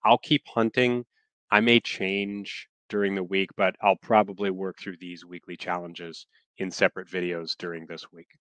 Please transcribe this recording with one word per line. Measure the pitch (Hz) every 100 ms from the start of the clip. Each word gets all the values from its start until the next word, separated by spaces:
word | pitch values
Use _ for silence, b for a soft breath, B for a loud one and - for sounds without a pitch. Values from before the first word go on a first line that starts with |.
I'll | 107 120
keep | - 151 -
hunting. | - 113 127 123 123 120 _ _ _ _
I | 104
may | 117 120
change | - - 95 98 101 101 98 - - _ _
during | 104 101
the | 98
week, | 90 95 95 -
but | 98 -
I'll | 104 95
probably | - 110 98 92 101
work | 92 95 90
through | - 85
these | 90 85
weekly | 87 87 - 85
challenges | - 87 87 85 85 80 - _ _ _
in | 92
separate | - 95 - 90
videos | 92 90 85 82 -
during | 87 82 80
this | 82 -
week. | 85 82 _